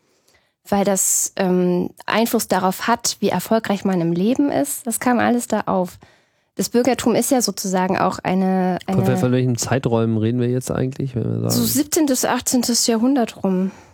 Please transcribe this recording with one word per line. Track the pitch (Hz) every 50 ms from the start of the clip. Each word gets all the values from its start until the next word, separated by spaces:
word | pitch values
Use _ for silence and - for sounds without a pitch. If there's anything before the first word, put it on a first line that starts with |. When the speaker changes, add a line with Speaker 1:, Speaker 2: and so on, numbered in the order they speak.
| _ _ _ _ _ _ _ _ _ _ _ _ _ -
Speaker 1:
weil | 208 202 196
das, | 196 196 190 - - - - - - -
ähm, | - 196 185 180 180 180 180 175 180 - - - - - -
Einfluss | - 208 226 233 - 220 - -
darauf | 202 185 180 190 185 - - -
hat, | 233 240 - - - -
wie | - 190
erfolgreich | - 180 - - 220 226 220 - 202 190 -
man | 196 190 180
im | 165 170 170
Leben | 170 185 220 262 - 285 285
ist. | - - 285 - - - - 233
Das | 226 -
kam | - 247 247 226
alles | 208 214 240 240 233 -
da | - 208 - -
auf. | 190 185 180 175 - - - - _ _ _ _ _ _ _ _ _
Das | - 190 -
Bürgertum | - 240 247 262 240 233 - 254 214
ist | - 240 -
ja | 277 254
sozusagen | 220 - 190 - - 196 185 190 185 185 185 -
auch | - 185 190 -
eine, | - - 185 190 190 185 190 185 185 185 180 - -
Speaker 2:
Von | - 156
Speaker 1:
eine | 131 120 131
Speaker 2:
wel-, | 127 120
von | - 127
welchen | 123 127 127 127 123 113
Zeiträumen | - - 117 135 - 123 117 113 113 113 113 110
reden | 107 113 120 123
wir | 120 120
jetzt | 123 127 127 -
eigentlich, | - - 131 131 131 - - 139 127
wenn | 117 110
wir | 113 113 -
sagen | 113 -
Speaker 1:
so | 117 240 240
siebzehntes, | 226 165 254 302 294 - 359 311 269 254 254 -
achtzehntes | - - 247 - - - 254 233 - 233 226 - -
Jahrhundert | 226 220 226 254 277 277 226 214 - - -
rum. | 196 190 185 185 190 - - - -